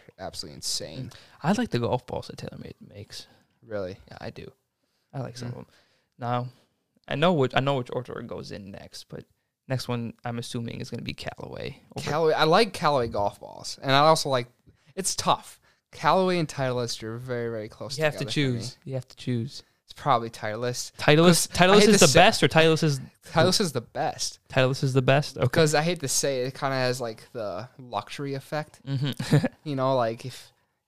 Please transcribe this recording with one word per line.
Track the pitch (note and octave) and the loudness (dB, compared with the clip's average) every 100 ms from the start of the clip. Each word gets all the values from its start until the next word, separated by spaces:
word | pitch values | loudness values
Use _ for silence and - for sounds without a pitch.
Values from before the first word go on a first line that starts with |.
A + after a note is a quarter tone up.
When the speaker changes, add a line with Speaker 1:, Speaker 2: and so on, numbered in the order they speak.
| - - | -18 -16
Speaker 1:
absolutely | F2+ - E2+ C#2 | -14 -12 -14 -10
insane. | - - D#2 G#2 - | -8 -6 -8 -12 -14
Speaker 2:
Mm. | - - _ | -16 -20 _
I | D3+ | -2
like | G#3+ A#3 | -2 -2
the | A#2+ | -4
golf | A2 B2+ - | -2 -4 -4
balls | - - | -10 -10
that | - | -14
TaylorMade | - - - - - | -14 -14 -16 -20 -20
makes. | G2+ - - - _ _ _ A2+ | -20 -18 -18 -20 _ _ _ -10
Speaker 1:
Really? | G#2 F#2 G#2+ - | -8 -8 -12 -18
Speaker 2:
Yeah, | - | -16
I | A2+ | -16
do. | - - - _ _ _ _ _ | -16 -18 -20 _ _ _ _ _
I | C#3 | -12
like | B2+ B2 | -12 -10
some | A#2+ | -12
Speaker 1:
Mm. | |
Speaker 2:
of | A#2+ | -12
'em. | - _ _ _ _ - | -16 _ _ _ _ -10
Now, | A#2+ B2 B2 - _ _ _ _ - | -4 -4 -4 -12 _ _ _ _ -8
I | C#3 | 0
know | F3 | 2
which, | D#3+ B2+ | 2 2
I | C3 | 2
know | C#3 C3+ | 2 0
which | B2 | -2
order | B2+ B2 - | -8 -8 -10
it | A#2+ | -10
goes | F2+ - | -12 -12
in | G2 G2+ | -14 -14
next, | G2 - - - | -16 -18 -20 -16
but | - - _ _ _ - | -18 -18 _ _ _ -8
next | B2+ - | -6 -4
one | A#2+ A2+ - | -6 -6 -10
I'm | B2 A#2 | -8 -8
assuming | - A#2+ A#2 - | -8 -8 -8 -8
is | - | -10
gonna | A#2+ | -10
be | - | -8
Callaway. | - - - - - A#1 - _ - | -8 -10 -10 -12 -10 -12 -12 _ -8
Over | D3 | -4
Speaker 1:
Callaway, | D3+ D#3+ | 0 2
I | B2+ | 4
like | D#3 F#3+ A3 | 4 4 2
Callaway | - D#3 C#3 A#2 | 0 0 0 0
golf | A2+ G2+ - | -2 -2 -4
balls, | G1+ G1+ - - | -14 -14 -14 -8
and | C#3 | 2
I | C3+ | 4
also | D#3 D#3 D3 | 6 4 2
like, | B2+ A#2+ _ _ _ _ | -2 -4 _ _ _ _
it's | F#3+ F#3 - | -8 -6 -2
tough. | F#3+ - - - _ _ _ | 0 0 -4 -20 _ _ _
Callaway | - D#3 F#3 F#3 F3 | -2 2 2 2 0
and | D3+ | -2
Titleist | - C3 B2 A#2 - | -4 -4 -2 -4 -6
are | A2+ A#2 | -10 -10
very, | B2+ A#2+ A#2 | -8 -6 -6
very | A2 A2 | -6 -10
close | - G#2+ C#3 | -12 -10 -2
Speaker 2:
You | |
have | D3+ D3 | -2 -2
to | |
Speaker 1:
together | C#3 | -4
for | D3+ C3+ A#2 | 0 0 -2
me. | |
Speaker 2:
choose. | B2 - | -6 -12
You | - | -10
have | C3 - | -10 -10
to | - | -10
choose. | B2+ A#2+ B2 - - _ | -4 -4 -6 -10 -20 _
Speaker 1:
It's | - | -20
probably | - D3 A#2+ A#2 | -4 0 0 0
Titleist. | - G#2+ A2 B2 B2 - - | -8 -8 -4 -4 -6 -10 -2
Speaker 2:
Titleist, | - D3+ F3 E3 - | 4 8 8 6 2
Speaker 1:
'Cause | |
I | - F#3 | 4 8
Speaker 2:
Titleist | G#3 | 8
Speaker 1:
hate | G#3 | 8
Speaker 2:
is | G3 | 8
Speaker 1:
to | |
Speaker 2:
the | E3+ | 8
Speaker 1:
say | D#3+ | 8
Speaker 2:
best, | G3+ G#3+ | 8 6
or | D3 | 4
Titleist | D#3+ D#3+ D#3+ | 6 4 4
is | D#3+ C3+ C3 _ | 2 0 -6 _
Speaker 1:
Titleist | - E3+ F3 F3+ | -2 2 4 2
is | F3+ | 0
the | B2 | -4
best. | - B2+ D3+ - - - - | -8 -6 -6 -4 -8 -10 -4
Speaker 2:
Titleist | C3 C3 C#3 | 2 2 2
is | C3+ | 0
the | C3 | 2
best? | C3 C#3 - - | 4 2 0 -2
Okay. | |
Speaker 1:
Because | C3 E3 D3+ | 0 4 4
I | D3 | 2
hate | E3 E3+ | 0 -2
to | C3 | -2
say | - C#3+ C3 | -2 0 -2
it, | C3 | -4
it | - | -4
kinda | C3+ C3+ | -2 0
has, | B2+ B2 | 0 -2
like, | A#2 A2 - | -6 -10 -12
the | B2 G2+ F2+ A#2+ - | -8 -8 -8 -12 -16
luxury | B2 G#2 - - C#3 | -8 -8 -8 -8 -8
effect. | C3+ - D3+ D3+ - C3+ | -8 -8 -8 -10 -12 -6
Speaker 2:
Mm-hmm. | C3+ C#3 A2+ A#2+ D3 - | -4 -4 -4 2 2 2
<laughs> | - | -4
Speaker 1:
You | D#3 C3 | -8 -2
know, | C3 C3 | 0 2
like, | A2+ A#2 | 0 -4
if | B2+ - - _ _ _ | -10 -16 -20 _ _ _